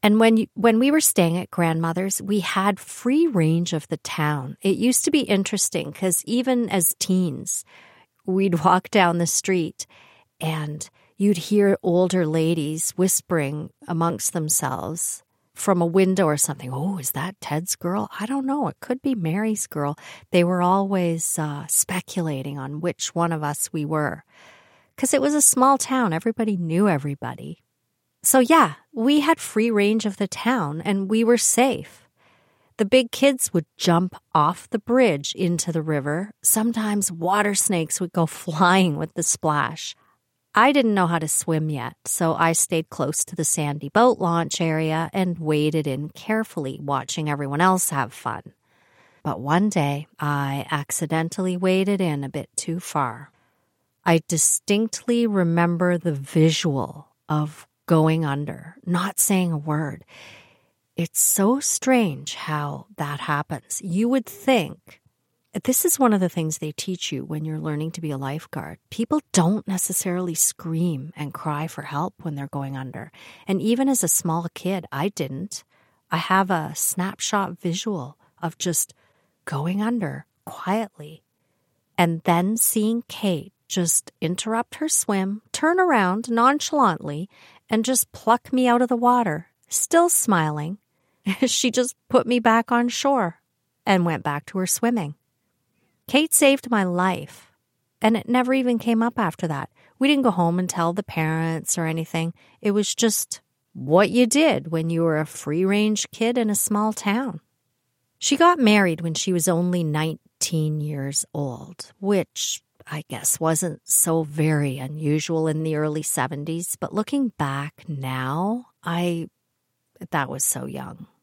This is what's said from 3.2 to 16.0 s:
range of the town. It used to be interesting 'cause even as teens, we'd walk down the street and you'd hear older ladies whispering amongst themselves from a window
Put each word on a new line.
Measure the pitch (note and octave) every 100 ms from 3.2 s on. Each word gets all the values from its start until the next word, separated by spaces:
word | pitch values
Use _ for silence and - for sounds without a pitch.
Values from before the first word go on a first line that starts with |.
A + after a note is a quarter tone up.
| E4
range | G#3 D#3+ E3 F3
of | D#3+ -
the | D#3+
town. | - - D3+ D3+ C3 -
It | G3 F#3+
used | A#3+ B3 -
to |
be | D4
interesting | B3 G3 F#3+ G3+ - F3 C#3
'cause | - F#3 E3+ -
even | A#3 B3+ B3 A3
as | G3 E3 -
teens, | - F#3 F3+ C3+ - - - - - _ _ _
we'd | - F#3 G3 E3+
walk | E3 F3+ -
down | G#3 F3 E3+
the | E3
street | - - F#3 E3 - - - - _ _ _
and | D#3+ D#3+ D3+ D3+ - _ _ _
you'd | G3+ F3+
hear | - G#3 G3+ G3
older | F3+ F3 F#3 F#3 D#3+
ladies | D#3+ D#3+ E3 D3 D#3 -
whispering | - F#3 - - E3+ C#3 D3+ - _ -
amongst | E3 E3 C3 -
themselves | F3 D#3 - C#3 A#2+ E2+ E3 - - _ _ _ -
from | - F3+
a | E3+
window | F3+